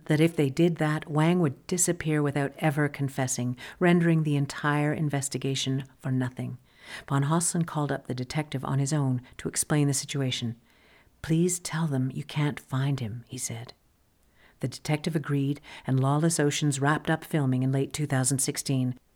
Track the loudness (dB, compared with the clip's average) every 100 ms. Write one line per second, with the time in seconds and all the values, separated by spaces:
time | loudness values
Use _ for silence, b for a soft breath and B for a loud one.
0 | 0 4 4 2 0 4 2 2 0 -2
1 | -2 2 4 4 2 0 -4 0 0 0
2 | 0 0 2 0 -2 0 0 2 0 0
3 | -4 -2 -2 -2 -4 -4 B B 4 6
4 | 6 4 2 0 0 -2 0 2 2 0
5 | 0 -2 -2 -4 -4 -2 -2 -2 -4 _
6 | -2 -2 -2 -4 -8 -10 _ B B B
7 | B 0 2 2 0 0 -2 -2 -2 -4
8 | -6 -6 -4 -4 -4 -4 -2 0 2 2
9 | 2 0 -4 B -6 -4 0 2 2 0
10 | -4 -4 -2 -2 -6 -8 b b b b
11 | b _ 0 2 2 0 -4 -2 0 0
12 | 0 -4 -6 -2 -2 -2 -4 -2 0 -2
13 | -4 -8 -12 -10 -8 -8 -12 -18 _ _
14 | _ _ _ b b b -8 -6 -2 -2
15 | 0 -4 0 0 0 -4 B B -2 2
16 | 4 4 2 2 2 2 0 2 0 0
17 | 0 -2 0 0 2 2 2 0 -2 -4
18 | -2 0 2 0 0 -2 -2 0 0 -4
19 | _